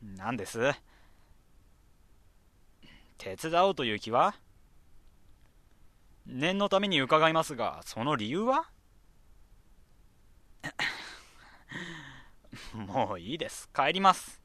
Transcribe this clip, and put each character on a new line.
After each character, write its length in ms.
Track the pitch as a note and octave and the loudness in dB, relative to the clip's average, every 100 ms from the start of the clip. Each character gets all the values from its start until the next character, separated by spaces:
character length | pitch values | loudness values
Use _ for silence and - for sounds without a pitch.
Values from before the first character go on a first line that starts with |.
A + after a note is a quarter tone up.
| A2 F#2+ | -14 -8
何 220 | G#2 B2 | -6 -4
で 80 | F#2 | -6
す？ 280 | A#2 B2+ C#3 - - - - - - _ - _ - _ _ _ - - _ _ _ _ _ - - - - | 0 0 0 -6 -20 -20 -20 -20 -20 _ -20 _ -20 _ _ _ -20 -20 _ _ _ _ _ -20 -20 -20 -14
手 180 | G2 F#2+ | -12 -8
伝 300 | D#3+ E3+ F#3+ | 0 4 4
お 60 | |
う 40 | F#3+ | 4
と 80 | |
い 120 | B2+ G#2 | -2 -2
う 40 | |
気 100 | - | 0
は？ 260 | A#2 F3 - - - - - - - - - - - - - - - - _ - - - | 4 4 2 -18 -20 -20 -20 -20 -20 -20 -20 -20 -20 -20 -20 -20 -20 -20 _ -20 -20 -12
念 320 | B2+ D#3 G3 | -4 -2 0
の 120 | G3+ | 2
た 100 | G3 | 2
め 80 | G3+ | 4
に 140 | E3+ | 2
伺 280 | C3 D#3 D#3+ | 4 6 6
い 40 | |
ま 100 | D#3+ | 4
す 120 | D#3+ B2+ | 0 -2
が、 260 | G#2 D2 - | -4 -4 -12
そ 180 | - | -4
の 120 | B2 D3 | -2 0
理 140 | G#2+ | -2
由 120 | D#3 | -2
は？ 280 | A3+ C4+ E4 - _ - - - - - - - - - - - - _ - - - - | 0 0 -2 -12 _ -20 -20 -20 -20 -20 -20 -20 -20 -20 -20 -20 -20 _ -20 -20 -20 -12
<laughs> 80 | - - - - - - - - - - - - F3 E3 C#3 - - - - B2 - | -12 -4 -6 -4 -12 -16 -20 -20 -20 -20 -14 -12 -12 -14 -16 -18 -20 -20 -20 -16 -12
も 400 | A2 G2 A2+ G#2 | -10 -4 0 0
う 60 | G2 | -2
い 160 | F2 D#3+ | -6 -6
い 20 | |
で 120 | C3+ | -8
す。 200 | - - | -10 -10
帰 200 | - C#3 | 0 2
り 80 | F3 | 6
ま 120 | F#3+ | 6
す。 280 | F3+ - - | 6 0 -20